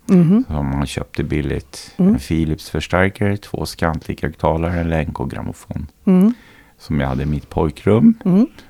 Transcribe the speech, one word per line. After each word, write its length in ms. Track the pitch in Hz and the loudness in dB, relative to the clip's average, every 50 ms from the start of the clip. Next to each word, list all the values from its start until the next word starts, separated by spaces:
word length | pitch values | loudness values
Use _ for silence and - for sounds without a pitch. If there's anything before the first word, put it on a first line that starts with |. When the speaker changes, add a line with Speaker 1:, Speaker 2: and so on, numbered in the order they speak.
| _ | _
Speaker 1:
Mhm. 380 | - 190 180 170 151 196 226 262 - | 2 4 4 6 4 4 2 2 0
Speaker 2:
som 260 | - 73 - - - | -2 -4 -2 -2 -2
han 120 | 71 71 | -2 -4
köpte 380 | - - - - - - - 78 | -4 -4 -8 -10 -8 -6 -6 -4
billigt. 720 | 73 78 76 69 69 67 67 - _ - - - - - - | -2 -2 -2 -2 -2 -4 -6 -6 _ -18 -20 -20 -12 -4 0
Speaker 1:
Mm. 160 | 180 190 220 | 2 2 2
Speaker 2:
En 60 | - | 0
Philips-förstärkare, 1160 | - - 82 80 80 78 78 - - - - 80 - - - 90 92 95 - - 104 101 101 98 | -2 -2 -2 0 0 0 -2 -4 -6 -6 -6 -6 -4 0 0 2 2 2 0 -2 -2 -2 -2 -4
två 280 | - - - - 80 | -8 -10 -8 -8 -8
Scantlika-högtalare, 1120 | - - - 85 82 78 73 - - - - - 73 78 - - 82 80 80 82 87 87 85 | -8 -6 -4 -2 -2 -2 -2 -6 -8 -8 -6 -6 -6 -6 -2 -2 0 0 0 0 -2 -2 -2
en 100 | 82 82 | -2 -2
Lenko-grammofon. 960 | 82 80 76 - - - 65 69 - - - - - - - - - - 71 - _ _ - | -2 -2 -2 -4 -6 -6 -6 -8 -8 -8 -10 -10 -10 -12 -12 -12 -10 -10 -10 -12 _ _ 0
Speaker 1:
Mm. 280 | 202 185 185 190 220 240 - - - - - - _ _ _ | 2 4 4 4 4 2 0 -8 -20 -20 -20 -20 _ _ _
Speaker 2:
Som 220 | - - 80 71 | -8 -4 -4 -2
jag 80 | 67 67 | -2 -2
hade 160 | 65 64 71 | -2 -2 -2
i 20 | |
mitt 240 | 76 76 69 - - | -2 -2 -4 -4 -4
pojkrum 640 | - 82 82 78 - - - 98 104 117 180 233 226 - - | -2 0 0 0 -2 -2 0 2 4 6 6 4 4 4 2
Speaker 1:
Mm. 220 | 190 175 196 247 - - - - - | 0 2 2 2 0 -2 -10 -20 -20